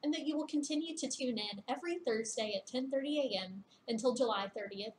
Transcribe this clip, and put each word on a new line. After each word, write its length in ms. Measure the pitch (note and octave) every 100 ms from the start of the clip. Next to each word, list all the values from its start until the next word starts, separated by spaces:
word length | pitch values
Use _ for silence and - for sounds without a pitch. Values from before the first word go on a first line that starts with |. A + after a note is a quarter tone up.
and 100 | D4
that 140 | D#4 C#4
you 80 | D4+
will 100 | D4+
continue 480 | D4 C#4+ D4+ E4 D#4
to 100 | B3+
tune 300 | - B3+ A3
in 260 | G#3 G3+ -
every 300 | C#4 E4+ F4 C4+
Thursday 480 | A3 A3+ - G#3+
at 140 | G3 -
ten 240 | B3+ C4+
thirty 260 | C4+ C4+ D4
A 220 | C4+ G3
M 220 | F#3 F#3+ - - -
until 260 | A3+ B3
July 380 | A#3+ A#3+ G3+ G3
thirtieth 380 | A3 G3 G3 G#3+